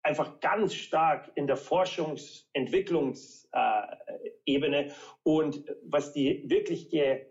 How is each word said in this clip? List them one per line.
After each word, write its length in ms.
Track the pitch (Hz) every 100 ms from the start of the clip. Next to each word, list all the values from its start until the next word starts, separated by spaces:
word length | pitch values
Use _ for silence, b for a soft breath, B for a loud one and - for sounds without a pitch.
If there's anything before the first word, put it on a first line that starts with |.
einfach 360 | 151 147 147 -
ganz 340 | 156 208 196
stark 580 | - - 160 160 143 -
in 140 | - 139
der 80 | 131
Forschungs-, 920 | - 170 185 - 156 135 - - _
Entwicklungs-, 920 | 139 127 190 185 165 135 - - - _
äh, 800 | - 113 107 101 - - - - -
Ebene. 480 | - 139 147 143 143 B B B
Und 400 | - 156 147 139 - -
was 300 | - 147 139
die 360 | 147 135 - -
wirkliche 800 | - - 165 - 156 139 135 -